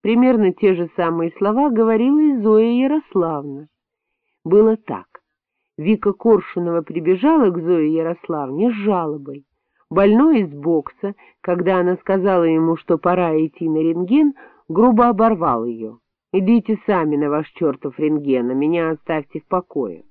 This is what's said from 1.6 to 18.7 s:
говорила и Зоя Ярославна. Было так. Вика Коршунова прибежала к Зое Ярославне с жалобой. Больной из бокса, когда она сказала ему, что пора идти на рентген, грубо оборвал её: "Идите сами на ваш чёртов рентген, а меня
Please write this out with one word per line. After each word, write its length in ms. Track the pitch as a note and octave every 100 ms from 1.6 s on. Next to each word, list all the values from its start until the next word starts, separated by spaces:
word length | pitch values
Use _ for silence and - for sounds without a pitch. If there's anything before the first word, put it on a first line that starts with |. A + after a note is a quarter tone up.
| D4
говорила 480 | A3+ A3+ A3 B3 D4
и 180 | D4+ C4+
Зоя 360 | G#3+ G#3+ A3+
Ярославна. 960 | A#3+ C4+ D4+ - G3 E3 D3+ D3 C#3 D#3 _ _ _ _ _ _ _
Было 340 | - G3 A3 A3
так. 300 | - G#2 F2 - _ _ _ _ _ -
Вика 340 | D#3 G#3+ G3+
Коршунова 720 | G3 A3+ G#3 - - F3 E3+
прибежала 680 | D#3+ D#3+ D#3+ F#3 C4+ D#4+ A3
к 100 | E3+
Зое 280 | E3 F3 D3+
Ярославне 800 | D#3+ E3 E3+ - D#3+ C3+ C#3 A3+
с 40 | A3
жалобой. 720 | G3+ F#3+ D#3+ D3+ C#3 C#3 _ _ _ _ _
Больной 520 | E3 G3+ A3 D4+ C#4
из 120 | F#3
бокса, 600 | C#3+ D3+ E3 C#3+ _ G3+ G#3 _ _
когда 380 | - F3 F3+ F#3
она 160 | F3+ F#3
сказала 480 | - F#3+ F#3+ F#3
ему, 340 | E3+ D#3+ E3 E3
что 220 | - E3
пора 360 | F3+ F3+ F3 D#3
идти 320 | D#3 - E3
на 100 | D#3
рентген, 580 | D#3+ E3 F3+ C4+ D4 C#4 - _ _
грубо 400 | D#3+ A#3+ A3 A#3+
оборвал 560 | G3+ A3+ G#3 E3 A#2+ A#2
её: 320 | A2+ A2 A#2 _ _ _
"Идите 480 | F#3+ F#3+ A#3 - G#3+ -
сами 300 | F#3+ D#3 D3
на 160 | D3
ваш 180 | D3+ D#3
чёртов 440 | - E3 C3+ D3 C3
рентген, 540 | D3+ D3+ C#3+ B2+ A#2+
а 20 |
меня 380 | C3 D3